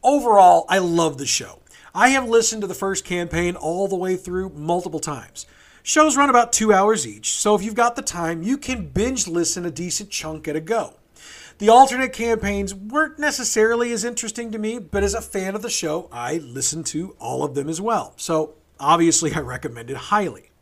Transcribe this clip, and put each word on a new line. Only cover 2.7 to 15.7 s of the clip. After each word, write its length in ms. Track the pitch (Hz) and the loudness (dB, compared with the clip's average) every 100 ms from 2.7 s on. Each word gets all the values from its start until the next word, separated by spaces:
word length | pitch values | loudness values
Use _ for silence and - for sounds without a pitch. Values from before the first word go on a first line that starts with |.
first 320 | - 196 190 - | -4 -4 -4 -4
campaign 500 | 180 175 165 175 175 | -4 -2 -2 -2 -2
all 320 | 156 175 196 | -4 -2 -2
the 80 | 185 | -2
way 200 | 185 185 | -2 -2
through 340 | 185 180 190 | -4 -6 -6
multiple 500 | 151 151 175 175 156 | -8 -2 -2 -2 -6
times. 460 | - 139 - - - _ _ _ - | -6 -10 -12 -18 -20 _ _ _ -2
Shows 300 | - 311 277 | 4 4 4
run 140 | 285 | 4
about 200 | 247 233 | 6 4
two 220 | - 220 | 2 4
hours 340 | 196 202 220 127 | 4 4 2 -4
each, 260 | 104 - | -8 -8
so 200 | - 208 | -2 2
if 80 | 208 | 0
you've 120 | 202 | 0
got 200 | 220 240 | 0 0
the 60 | 240 | 0
time, 420 | - 180 165 170 | -8 -4 -4 -4
you 140 | 180 277 | -4 -4
can 320 | - 254 165 | -4 -8 -6
binge 400 | 135 226 262 185 | -2 -2 -2 -4
listen 380 | 170 165 - 175 | -2 -2 -2 -6
a 40 | |
decent 380 | - 175 - 208 | -8 -6 -8 -8
chunk 400 | - 156 156 151 | -10 -8 -10 -6
at 80 | 151 | -6
a 40 | |
go. 340 | 160 226 170 - _ _ - - - _ | -2 -4 -4 -12 _ _ -20 -20 -20 _
The 100 | 208 | 6
alternate 460 | 233 269 254 262 | 8 8 4 -4
campaigns 600 | 254 233 226 196 202 196 | -4 -2 0 -2 -4 -6
weren't 440 | 196 208 277 311 302 | -8 -6 -2 -2 -2
necessarily 760 | 294 277 233 - 220 233 240 | -4 -2 -4 2 2 2 0
as 100 | 233 | -2
interesting 480 | 226 240 226 - 233 | -4 -6 -8 -8 -8
to 60 | 220 | -6
me, 200 | 214 240 | -6 -6
but 240 | 180 202 | -6 -2
as 100 | 196 | 0
a 80 | 165 | -2
fan 340 | - 202 190 | -6 -6 -4
of 60 | 202 | -6
the 80 | |
show, 400 | 165 | -4